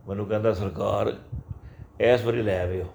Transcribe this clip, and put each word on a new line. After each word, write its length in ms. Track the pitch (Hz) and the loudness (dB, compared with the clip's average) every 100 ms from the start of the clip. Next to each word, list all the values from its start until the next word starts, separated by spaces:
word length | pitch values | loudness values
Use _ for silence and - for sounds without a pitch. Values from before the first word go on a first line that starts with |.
| - | -8
ਮੈਨੂੰ 160 | 98 101 | -6 -2
ਕਹਿੰਦਾ, 280 | 107 110 | 2 2
"ਸਰਕਾਰ, 600 | 95 101 - 101 101 107 - - - - - - - - - | 2 -2 -2 0 2 0 -4 -10 -12 -10 -14 -14 -18 -14 2
ਇਸ 240 | 113 120 117 | 4 6 4
ਵਾਰੀ 160 | 117 | 0
ਲੈ 260 | 107 92 90 | 0 0 0
ਆਇਓ, 180 | 92 90 | -2 -6